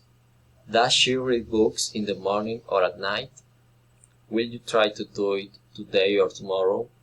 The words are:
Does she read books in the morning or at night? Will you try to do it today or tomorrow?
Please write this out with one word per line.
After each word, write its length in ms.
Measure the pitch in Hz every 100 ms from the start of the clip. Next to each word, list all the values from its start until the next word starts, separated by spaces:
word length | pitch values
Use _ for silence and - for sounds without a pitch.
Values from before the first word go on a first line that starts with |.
| _ _ _ _ _ _ -
Does 220 | 110 123
she 240 | - 127 127
read 340 | 127 120 107
books 420 | 110 110 - -
in 120 | 113 104
the 80 | 95
morning 460 | 95 104 107 117 -
or 160 | 98
at 160 | 90 92
night? 320 | 98 104 135 - _ _ _ _ _ _ _ _ -
Will 180 | 107 120
you 120 | 120
try 300 | - 113 107
to 140 | 104
do 300 | 104 - 101
it 160 | 98 101 - _
today 440 | - 101 101 95 101
or 100 | 92
tomorrow? 600 | - 101 95 95 104 120 _